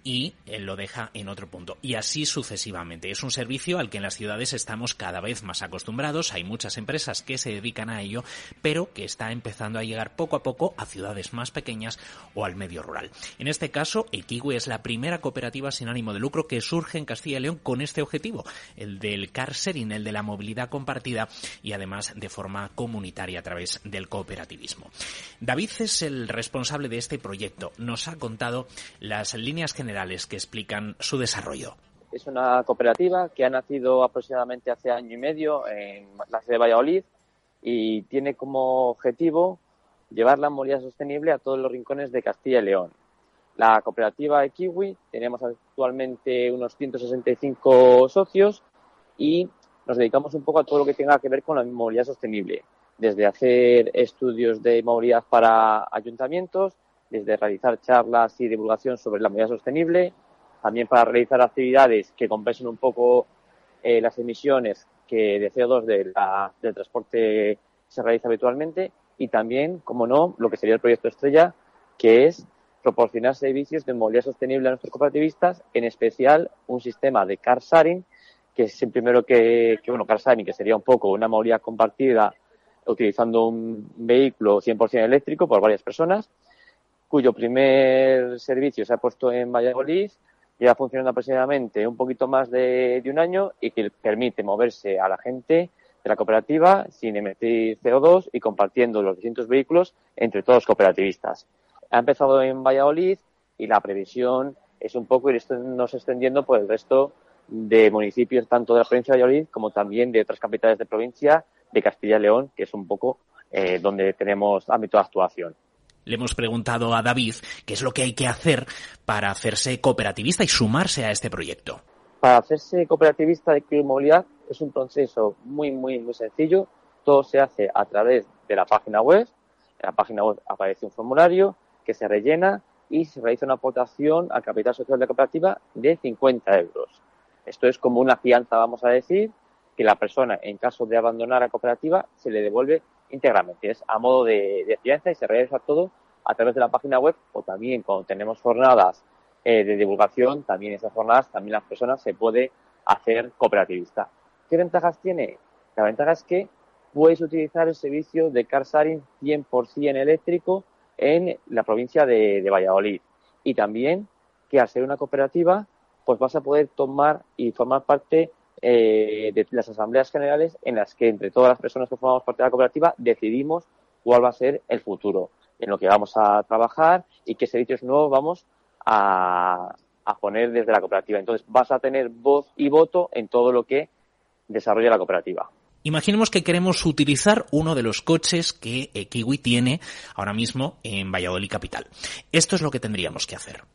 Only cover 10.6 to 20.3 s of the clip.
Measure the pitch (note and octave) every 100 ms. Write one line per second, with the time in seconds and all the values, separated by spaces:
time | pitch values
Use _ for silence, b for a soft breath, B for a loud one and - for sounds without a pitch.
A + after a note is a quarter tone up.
10.6 | F#3 - G#2+ G2+ F#2+ G2+ F#2 A#2 A#2+ D3+
11.6 | C3 A2 A2+ - B B B G2 G2+ F#2
12.6 | F#2+ E2+ - D#2 D2+ B B - C3 D3+
13.6 | D3 C#3+ D#3 A3 A3 G#2 - A#2+ C#3 B2
14.6 | C3+ A2 - A2+ D3 E3+ C3+ B2+ A#2+ C3+
15.6 | C#3 C3+ A#2 A#2+ A2 G2+ C3 D#3 D3+ A#2+
16.6 | - E3 D#3 E3 D3 A2+ D#3 C3+ C3+ E3
17.6 | - B2 D3 - C#3+ D3 A3 F3 - B
18.6 | B - G#2 G2 G#2 G2+ G2 - C3 C3+
19.6 | G3 E3 A2 G#2+ G#2+ G#2 G#2